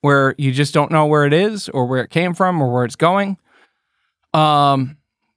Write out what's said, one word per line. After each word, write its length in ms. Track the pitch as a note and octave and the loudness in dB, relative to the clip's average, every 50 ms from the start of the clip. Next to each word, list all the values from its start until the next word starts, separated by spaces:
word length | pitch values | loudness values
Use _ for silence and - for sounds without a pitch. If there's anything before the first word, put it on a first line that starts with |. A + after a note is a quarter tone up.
where 320 | - C#3+ C#3 C#3 C3+ C3+ C3 | 0 2 2 2 2 0 0
you 140 | - C#3+ C3+ | -2 -2 -2
just 220 | B2 C#3 C#3+ C#3+ - | 0 -2 -2 0 0
don't 180 | D3+ D3 - | 0 0 0
know 140 | E3 D#3 D3+ | 0 0 2
where 200 | D3+ D3+ D3 C#3+ | 2 2 2 2
it 80 | C#3+ D3+ | 2 2
is 360 | E3+ G3+ A3 A3 G3+ - - | 2 0 0 -2 -6 -10 -6
or 160 | - C3+ B2 | -4 -4 -2
where 140 | B2 C3 B2+ | -2 -2 -4
it 80 | A2 - | -4 -4
came 240 | - E3 F3+ F3+ E3+ | -4 -2 -2 -2 -2
from 280 | - F#3 F#3 F3+ D#3+ | -2 -2 0 0 0
or 100 | C3+ B2 | -2 0
where 140 | A#2+ B2 B2 | 0 -2 -2
it's 100 | A#2+ - | -4 -2
going, 420 | - D#3 E3+ F#3+ G3 G3+ G3 F#3+ - _ _ _ _ _ _ _ _ _ _ _ _ _ _ _ _ _ _ - | 0 0 0 2 0 -2 -4 -6 -10 _ _ _ _ _ _ _ _ _ _ _ _ _ _ _ _ _ _ 0
um, 640 | D#3 D#3 D3+ D3+ C#3+ C#3+ C#3+ C#3 C3+ C3 C3+ - _ _ _ _ _ _ _ _ | 2 2 2 4 4 2 2 2 0 -2 -6 -10 _ _ _ _ _ _ _ _